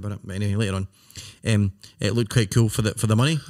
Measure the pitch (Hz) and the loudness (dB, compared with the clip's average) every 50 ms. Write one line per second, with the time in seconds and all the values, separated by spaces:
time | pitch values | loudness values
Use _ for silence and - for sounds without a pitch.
0 | 95 104 104 95 - 95 92 95 104 101 98 104 113 98 95 95 95 98 - _ | -8 -8 -8 -10 -10 -10 -6 -4 -2 -2 0 0 0 0 -2 -2 -4 -6 -10 _
1 | _ _ - - - - - _ - - 110 104 104 98 - - - - _ _ | _ _ -18 -18 -18 -18 -20 _ -2 2 2 2 2 2 -2 -6 -14 -20 _ _
2 | - 107 101 117 117 104 - 127 113 98 - 120 117 107 - - 110 107 95 - | -2 0 0 0 -2 0 0 0 0 2 2 2 2 2 2 0 -2 -2 -2 0
3 | - 110 107 110 127 147 160 147 - - | 0 2 2 2 2 2 0 -2 -4 -6